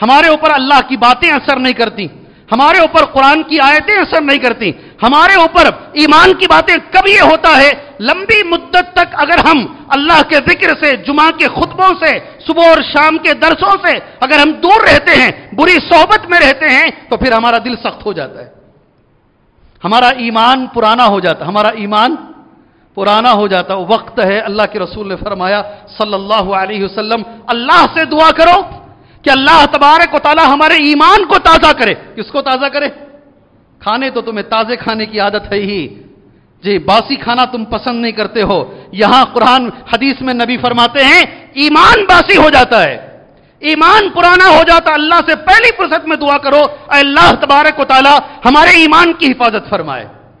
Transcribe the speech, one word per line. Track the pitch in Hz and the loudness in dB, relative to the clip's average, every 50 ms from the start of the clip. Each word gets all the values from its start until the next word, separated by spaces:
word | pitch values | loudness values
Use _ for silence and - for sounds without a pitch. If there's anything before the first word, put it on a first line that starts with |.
हमारे | 208 233 269 294 330 330 | 0 2 2 4 4 2
ऊपर | 311 302 311 311 | 2 0 0 0
अल्लाह | 302 277 262 269 285 262 | 0 0 0 2 2 2
की | 247 254 262 | 0 0 -2
बातें | - 240 240 247 - 349 339 | 0 2 2 2 2 0 -2
असर | 302 262 - - 277 262 | -2 -2 -2 -2 -2 -2
नहीं | 254 254 254 | -2 -2 -2
करती, | 220 233 214 - 202 196 139 - - - - _ _ _ - 220 | -2 -4 -4 -6 -8 -12 -12 -14 -18 -20 -20 _ _ _ -4 -2
हमारे | 240 277 302 339 381 | 2 2 2 4 4
ऊपर | 330 311 - 320 294 | 2 2 2 0 0
कुरान | - - 269 269 269 294 320 311 | 0 0 2 2 2 2 2 0
की | - 294 311 | -2 -2 0
आयतें | 269 269 294 302 302 349 427 | 2 2 2 0 0 0 -2
असर | 392 320 - - 320 | -2 -2 -2 -2 -2
नहीं | 302 285 277 277 | 0 0 -2 -2
करती, | 254 247 226 226 226 180 131 - - - - - - | -2 -4 -4 -4 -6 -6 -6 -8 -12 -20 -8 -4 -2
हमारे | 240 277 302 330 359 392 | 0 2 4 4 4 4
ऊपर | 370 330 330 339 349 311 254 - - - - - 302 | 4 2 2 2 2 2 2 0 -4 -10 -8 -4 -2
ईमान | 302 294 302 320 349 381 370 | 2 4 4 4 4 4 2
की | - 370 | 2 0
बातें | 339 311 320 320 320 349 - | 2 2 2 2 0 -2 -2
कब | - - - 370 381 392 | -2 -2 0 0 2 2
ये | 403 403 | 4 4
होता | 339 269 311 320 - 330 | 4 4 2 2 2 2
है? | 311 269 277 285 262 - - - - - | 4 4 4 2 0 -2 -8 -16 -14 -8
लंबी | 208 262 320 370 392 403 453 415 403 339 | -4 -4 -4 -4 -2 -2 0 0 0 -2
मुद्दत | 339 339 - - - 359 359 359 - | -4 -6 -4 -2 -2 -2 -2 0 -2
तक | 370 349 349 - | -2 -2 -2 -2
अगर | - 294 294 339 311 233 | -4 -2 0 0 0 2
हम | 302 330 285 165 - - - - - - | 2 0 0 -2 -6 -10 -16 -8 -6 -4
अल्लाह | 269 285 320 339 311 302 | -2 0 2 2 2 2
के | - 320 285 | 0 0 -2
जिक्र | 277 320 349 - - 349 294 302 311 | 0 0 -2 -2 -2 -2 -2 -2 -2
से, | 294 262 | -2 -2
जुमा | - - - 285 294 302 320 | -2 -4 -4 0 0 2 0
के | 330 - 320 254 | 0 0 -4 -4
खुतबों | - - - - - - 370 381 359 - 320 | -4 -4 -6 -6 -2 0 0 0 2 0 0
से, | 311 240 165 | -2 -2 -4
सुबह | - - - - - - 311 330 339 330 | -6 -14 -20 -10 -8 -4 0 2 4 4
और | 320 311 - | 4 2 0
शाम | - - 294 302 311 311 320 | -2 -2 0 0 2 0 0
के | - 311 294 | -2 -2 -2
दरसों | 226 311 302 320 320 359 403 392 381 - | 0 0 0 0 0 0 0 0 0 0
से | 349 269 - - - - - 269 | -2 -2 -4 -6 -12 -10 -8 -4
अगर | 262 302 294 | 0 0 2
हम | 285 302 302 | 2 0 0
दूर | - 339 349 403 440 440 - | 0 0 2 2 4 4 2
रहते | - - - - 285 | 2 2 2 2 2
हैं, | - 254 208 - - - - - | 2 2 0 -2 -6 -12 -10 -4
बुरी | 214 302 359 359 | -2 0 2 2
सोहबत | 320 - - 349 311 330 370 427 415 - 349 | 0 0 2 2 2 4 4 2 0 0 0
में | 359 349 | 0 2
रहते | 311 262 262 - 311 | 2 2 0 0 0
हैं, | 302 254 269 320 311 - - - - | 0 0 0 0 -2 -4 -8 -10 -8
तो | 240 | -6
फिर | 196 214 262 226 | -4 -2 0 0
हमारा | 220 226 240 233 233 | 0 0 0 0 -2
दिल | 214 247 240 | -2 -6 -8
सख्त | 220 - 226 - - - | -8 -8 -10 -10 -10 -10
हो | 214 190 | -10 -8
जाता | 165 139 131 95 - | -8 -10 -12 -14 -18
है, | 123 123 _ _ _ _ _ _ _ _ _ _ _ _ _ _ _ _ _ _ _ _ _ _ _ _ _ _ - | -20 -20 _ _ _ _ _ _ _ _ _ _ _ _ _ _ _ _ _ _ _ _ _ _ _ _ _ _ -6
हमारा | 175 214 240 247 240 269 254 | -2 0 2 2 2 0 -2
ईमान | 233 233 220 220 226 247 262 262 254 | -4 -4 -2 0 0 0 0 0 -4
पुराना | - - 233 220 214 226 240 247 | -6 -4 -2 0 0 2 2 2
हो | 214 202 196 | 2 0 0
जाता, | 170 180 156 - 156 | -2 -2 -4 -4 -6
हमारा | 156 196 208 208 214 220 | -6 -2 -2 -2 -2 -2
ईमान | 226 202 202 214 214 226 262 320 - - - - - - _ _ _ _ _ _ _ _ _ _ | -6 -6 -4 -2 0 0 -2 -2 -6 -10 -16 -20 -20 -20 _ _ _ _ _ _ _ _ _ _
पुराना | 196 196 202 208 214 233 247 | -6 -2 0 0 2 2 2
हो | 233 202 208 196 | 2 0 0 0
जाता। | 190 180 180 185 190 | -2 -2 -4 -4 -6
वक्त | 196 180 165 220 214 - - - 247 | -6 -4 -2 -2 -2 -4 -6 -6 -4
है, | 208 185 196 214 | -2 -2 -2 -4
अल्लाह | 220 220 202 214 208 | -4 -6 -4 -4 -4
के | 196 202 208 | -4 -4 -6
रसूल | 180 - - 214 208 196 | -8 -10 -10 -12 -12 -10
ने | 185 | -10
फरमाया | 170 - 214 202 185 180 185 202 208 202 - - - - - | -10 -10 -10 -8 -6 -6 -4 -4 -4 -6 -8 -14 -20 -20 -14
सल्लल्लाहु | - - 214 208 202 190 196 202 214 220 185 185 | -10 -8 -6 -6 -6 -6 -4 -2 -2 -2 -2 -2
अलैहि | 196 190 190 190 214 202 196 | -4 -4 -4 -6 -6 -6 -8
वसल्लम, | 185 190 214 214 214 226 226 214 - - - - - | -6 -6 -8 -6 -6 -6 -6 -6 -10 -18 -12 -8 -8
अल्लाह | 240 233 240 277 339 349 302 | -6 -4 -2 0 2 2 2
से | 240 - 330 320 | 2 0 -4 -4
दुआ | 247 302 302 320 320 | -2 0 2 2 2
करो | 311 - 330 339 359 403 370 - - - - - - _ _ _ _ _ - | 2 4 4 4 4 2 0 -4 -12 -20 -20 -20 -20 _ _ _ _ _ -2
कि | 285 | -2
अल्लाह | 262 269 269 285 330 320 285 | 0 0 2 2 4 4 4
तबारक | 285 302 285 285 285 311 330 349 330 311 | 2 2 2 2 4 4 4 2 0 -2
व | 285 | -2
तआला | - 294 302 320 330 | 0 0 2 2 2
हमारे | 269 254 285 311 311 330 | 2 2 2 2 2 2
ईमान | 320 294 294 302 285 311 349 392 427 381 | 2 2 2 2 2 4 4 4 2 2
को | 302 - 370 | 0 0 2
ताज़ा | - 339 330 320 330 311 294 | 2 4 4 4 4 2 2
करे। | - 247 208 165 | 0 -2 -2 -4
किसको | - - - - - 196 - - 285 | -4 -8 -16 -16 -16 -12 -8 -6 -6
ताज़ा | 269 262 262 247 285 277 | -4 -4 -4 -4 -4 -4
करे? | 285 285 294 277 - - - - - - _ _ _ _ _ _ _ _ _ _ _ _ - | -4 -6 -6 -6 -8 -12 -20 -20 -20 -20 _ _ _ _ _ _ _ _ _ _ _ _ -6
खाने | 202 220 247 269 262 | -6 -4 -4 -4 -6
तो | - 233 | -6 -8
तुम्हें | 220 226 220 208 196 | -8 -8 -8 -10 -8
ताज़े | - 226 220 220 214 247 | -4 -4 -4 -4 -4 -6
खाने | 240 - 240 220 220 220 | -8 -6 -6 -6 -6 -6
की | 220 214 208 | -6 -6 -4
आदत | 196 208 208 208 208 - 202 | -4 -4 -4 -6 -6 -6 -6
है | 202 | -6
ही, | 202 190 208 185 147 107 101 101 - - _ _ _ _ _ _ _ _ _ _ - | -6 -6 -6 -8 -10 -10 -14 -20 -20 -20 _ _ _ _ _ _ _ _ _ _ -6
जी, | 196 202 180 | -4 -4 -4
बासी | 147 147 196 226 220 - 277 | -2 0 0 0 -2 -2 -6
खाना | - - 233 240 254 254 | -8 -6 -4 -4 -2 -4
तुम | 247 240 233 220 | -4 -6 -8 -10
पसंद | 220 233 208 - 254 240 233 233 | -10 -10 -10 -8 -8 -8 -6 -6
नहीं | 226 220 | -6 -6
करते | 214 214 196 - 233 | -6 -8 -6 -4 -4
हो। | 202 196 202 165 123 - - - - - - | -2 -2 -2 -4 -6 -8 -12 -20 -20 -12 -4
यहां | 185 214 202 240 262 254 | -2 0 0 2 0 0
कुरान | 247 - 240 220 254 247 262 247 226 - - - - - | 0 -2 0 0 2 2 0 -2 -6 -10 -14 -10 -6 -6
हदीस | 226 254 277 254 - 262 | -4 -2 -4 -4 -4 -6
में | 262 254 | -6 -6
नबी | 240 240 226 254 | -4 -4 -4 -4
फरमाते | 226 247 247 240 240 240 240 240 285 262 | -4 -4 -4 -2 -2 -2 -2 0 0 0
हैं | 269 311 359 311 - - - - - - | 2 2 2 0 -2 -6 -14 -20 -12 -6
ईमान | 269 285 302 294 311 359 403 453 427 403 | -4 -2 0 2 2 4 4 2 2 2
बासी | 381 359 349 - - 403 | 2 2 2 2 2 2
हो | 330 302 311 | 2 4 4
जाता | 285 262 247 - 240 214 | 4 2 2 2 2 0
है, | 170 143 127 113 - - - - - _ _ _ _ _ _ _ 285 | 0 0 -4 -8 -14 -18 -20 -20 -20 _ _ _ _ _ _ _ -6
ईमान | 294 311 302 320 349 403 427 415 359 | -4 -2 0 2 2 4 2 2 0
पुराना | - 339 349 349 359 359 370 | -2 0 2 2 4 4 4
हो | 381 311 320 330 | 4 4 4 4
जाता। | 330 339 330 330 330 311 | 4 2 2 2 0 0
अल्लाह | 302 302 311 349 339 | -2 0 0 0 0
से | - 330 311 | 0 0 -2
पहली | 311 - 359 392 453 466 466 | -2 0 2 2 2 2 0
फुर्सत | 453 - 381 285 311 339 285 311 | 0 -2 -4 -4 -4 -4 -4 -4
में | 311 302 | -6 -4
दुआ | 294 285 285 | -2 -2 -2
करो, | 285 277 269 269 294 294 - - - - - 285 | -2 -2 0 2 2 2 0 -2 -8 -6 -2 0
"ऐ | 285 | 0
अल्लाह | 277 277 277 311 339 339 330 | 0 2 2 2 4 4 2
तबारक | - - 277 285 285 302 311 302 294 | 0 0 2 2 2 2 2 0 -2
व | 269 | -2
तआला | 285 269 262 269 277 294 277 277 - - - - | 0 2 2 4 4 4 2 0 -2 -8 -4 0
हमारे | 240 269 294 320 349 359 | 2 4 4 4 4 4
ईमान | 339 320 302 311 330 349 339 330 | 4 4 4 4 2 2 2 0
की | - - | -2 -2
हिफाजत | 269 254 - 247 233 214 208 - - | -4 -2 0 -2 -2 -2 -4 -6 -6
फरमाए, | 214 185 160 156 135 123 107 101 - - _ _ _ _ | -6 -6 -6 -8 -10 -10 -12 -14 -18 -20 _ _ _ _